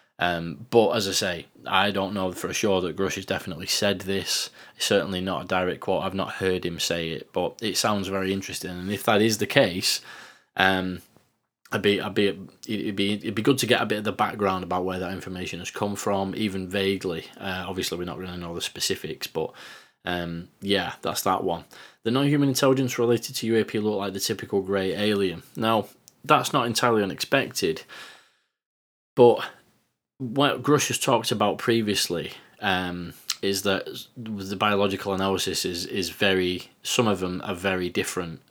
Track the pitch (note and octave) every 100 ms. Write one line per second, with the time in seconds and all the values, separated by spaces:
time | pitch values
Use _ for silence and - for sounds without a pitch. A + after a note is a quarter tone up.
0 | _ - F2 E2+ E2+ D2+ - A#2 G#2+ A2+
1 | G2 F#2 G2 E2+ - _ - F#2+ G2+ G2
2 | F#2+ G2+ F#2 F2+ F2 F2+ G#2+ F#2 F2+ D#2
3 | F#2+ - G2 F#2+ - D#2+ F2 - G2+ F#2
4 | F#2 G2 F2 - - - - - - G2+
5 | D#2+ F#2 F#2+ E2 F2+ F#2 F2+ D2 - F2+
6 | F#2+ G2 - - F#2+ F#2 F2+ E2 - E2+
7 | E2 D#2+ - F#2+ F2 - A2 F2+ A2 G#2
8 | F#2 G2 F#2+ G2 - - F2 F2+ F#2 G2+
9 | - G#2 A2+ A2 G#2 C#3+ A2 F2 - -
10 | - - - - _ - F#2+ F#2+ F#2 F2+
11 | - _ _ _ _ _ - G#2+ G2+ G2+
12 | G#2 G2+ G2+ F#2+ F#2+ - - G#2+ - F#2+
13 | G2+ G#2 A2 G#2+ G#2+ C3 G#2+ F#2+ G#2+ G#2+
14 | G#2 G2 G2+ G#2 G2+ F#2+ F2 F#2 F#2 F#2
15 | F2+ F#2 - F#2 E2+ E2+ E2+ - G#2 G2
16 | A2 G2 G2 F2+ G#2+ F#2+ F#2 G2 G2 G2
17 | F#2+ E2 - - G2 F#2 F2+ F#2 F2 F2
18 | F2 E2+ F#2 F2 E2+ E2+ - - - F#2
19 | D#2 D#2 - D#2+ D#2+ - - - - _
20 | F#2 F2 E2+ E2 F2 _ G2 G2 E2+ -
21 | - - G2 F#2 F#2 E2+ - - - _
22 | A2+ B2+ C#3+ D3 C#3 B2+ C3+ C3 B2+ B2+
23 | A#2 A#2 - C3 A2 A2+ G#2 A2 G#2+ G2+
24 | G2 F#2+ - G#2 - G2+ F#2+ G2 F#2+ F2
25 | G#2 G2+ F#2+ E2 - - A2+ A2+ G2+ -
26 | - - - D3 - C#3+ A#2+ A2+ B2 A2+
27 | G2 E2 - C#3 - - F2 D#2 - -
28 | - - _ _ _ _ _ _ _ _
29 | _ - A#2+ G#2+ - - _ _ _ _
30 | _ - B2+ C#3 C#3+ - B2+ D3 - A#2
31 | - A#2+ - A2 G#2 E2+ - A#2 G#2 F#2+
32 | - E2+ - - - - G2+ F#2 F2+ F2
33 | E2+ - - - G2 G2 G2 F#2+ - -
34 | - - A2+ G2+ F#2+ G2 G#2 G2+ G2+ F#2+
35 | G2+ F#2+ G2 F#2 F#2+ E2+ F#2 F2 - G#2
36 | E2+ - G2+ F#2 F2+ F2 - _ - -
37 | A2+ F#2+ F#2 F2+ - F2+ F#2+ F#2 F2+ G2
38 | F#2 - E2+ E2 _